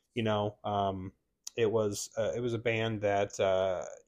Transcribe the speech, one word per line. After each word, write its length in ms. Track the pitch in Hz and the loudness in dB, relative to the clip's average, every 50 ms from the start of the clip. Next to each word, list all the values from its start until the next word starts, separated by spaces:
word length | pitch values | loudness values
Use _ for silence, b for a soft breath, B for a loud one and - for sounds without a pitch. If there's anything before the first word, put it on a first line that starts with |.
| _ _ - | _ _ -4
you 80 | 120 110 | -2 0
know, 340 | 110 107 104 104 104 - _ - | 2 2 2 0 -2 -4 _ -4
um, 500 | 104 104 101 101 98 95 95 92 95 - _ _ _ _ _ - - - 123 | -2 0 2 2 0 0 -4 -6 -10 -12 _ _ _ _ _ -18 -10 -2 0
it 120 | 117 104 | 2 2
was, 380 | 107 113 107 104 101 - - - - 113 | 4 2 2 0 -2 -4 -8 -8 -4 -2
uh, 140 | 107 101 - | -2 -2 -2
it 40 | 117 | -2
was 140 | 123 120 117 | -2 -2 -2
a 60 | 107 | -2
band 420 | 117 120 113 110 110 113 110 104 | -2 0 0 0 0 -2 -2 0
that, 380 | 104 101 101 101 101 101 - - | 0 2 2 2 2 0 0 0
uh, 460 | 104 95 95 92 95 95 92 85 69 - - - - | 2 2 4 4 2 2 0 -2 -4 -8 -12 -16 -20